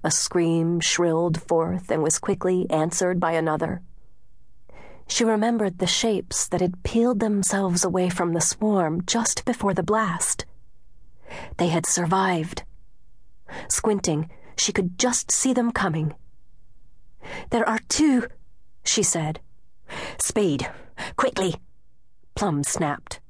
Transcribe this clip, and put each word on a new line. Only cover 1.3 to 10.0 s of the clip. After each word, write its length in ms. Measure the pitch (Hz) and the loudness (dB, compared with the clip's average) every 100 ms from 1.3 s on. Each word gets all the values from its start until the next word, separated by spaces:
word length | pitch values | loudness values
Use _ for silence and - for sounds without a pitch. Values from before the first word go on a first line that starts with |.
| 160 | 0
forth 480 | - 165 165 180 - | 2 2 2 -2 0
and 120 | 156 | 2
was 160 | 156 - | 2 2
quickly 500 | - 190 185 185 180 | 0 0 2 2 2
answered 520 | 156 160 - 180 180 | 2 2 2 2 2
by 120 | 170 | 2
another. 480 | 165 160 156 160 180 - - - - - - - - - - - - - | 2 2 0 0 -4 -10 -16 -16 -16 -16 -14 -14 -14 -14 -14 -16 -16 -6
She 160 | - | 0
remembered 540 | 226 214 220 233 202 180 | 2 4 4 2 0 0
the 100 | 180 | 0
shapes 580 | - 233 202 - - - | 2 2 0 -2 -4 -2
that 100 | 180 | 2
had 240 | 180 180 | 2 0
peeled 380 | - 226 240 214 | 0 4 4 4
themselves 640 | 220 202 190 196 190 175 190 | 2 2 2 2 2 2 2
away 240 | 185 180 | 4 2
from 240 | 180 175 | 2 2
the 80 | 170 | 2
swarm 640 | - - 214 202 160 170 180 | 0 2 2 4 2 0 0
just 400 | 233 226 - - | 0 0 0 -2
before 280 | 233 202 | 0 2
the 160 | 196 170 | 2 2
blast. 540 | 214 | 2